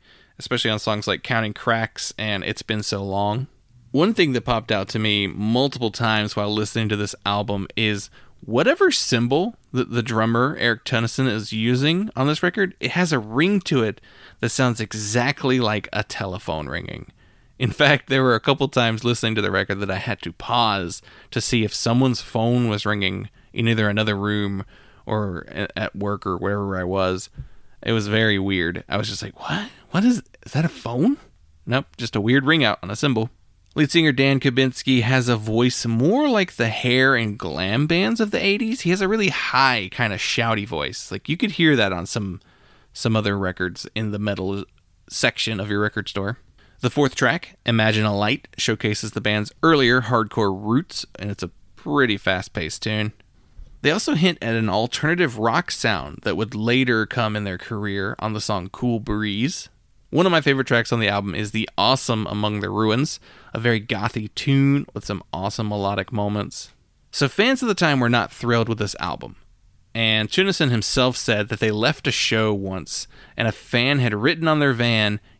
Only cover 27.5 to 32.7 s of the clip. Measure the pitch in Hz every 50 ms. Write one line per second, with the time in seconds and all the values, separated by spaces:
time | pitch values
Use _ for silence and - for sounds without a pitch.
27.5 | - - - - - - - - 113 113 101 104 107 110 110 110 104 98 95 98
28.5 | 98 90 82 85 82 76 - - 73 101 107 107 98 - - - - - - -
29.5 | 151 190 208 254 - - - - - 175 208 254 240 202 - _ - - - -
30.5 | - 139 165 160 - - - 113 120 127 165 254 285 - - - _ _ _ _
31.5 | - - - - 120 135 139 _ _ - 123 107 - 107 101 113 127 139 131 139
32.5 | 165 160 131 110